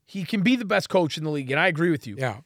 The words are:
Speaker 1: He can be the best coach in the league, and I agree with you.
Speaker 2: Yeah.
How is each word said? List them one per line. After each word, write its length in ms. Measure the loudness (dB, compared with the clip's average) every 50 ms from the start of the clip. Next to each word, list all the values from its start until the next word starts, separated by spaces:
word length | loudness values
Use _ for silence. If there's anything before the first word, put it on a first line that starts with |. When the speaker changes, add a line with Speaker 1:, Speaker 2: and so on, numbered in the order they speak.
| _
Speaker 1:
He 180 | _ -10 -8 -6
can 160 | -2 0 2
be 140 | 4 4 4
the 100 | 2 2
best 240 | 0 0 0 0 2
coach 280 | 0 2 2 0 -2 -4
in 60 | -4
the 80 | -4
league, 180 | -4 -4 -4 -2
and 100 | 0 2
I 80 | 2 2
agree 220 | 2 2 2 2
with 160 | 0 0 -2
you. 100 | -8 -8 -4
Speaker 2:
Yeah. 200 | -4 -4 -4 -6 -8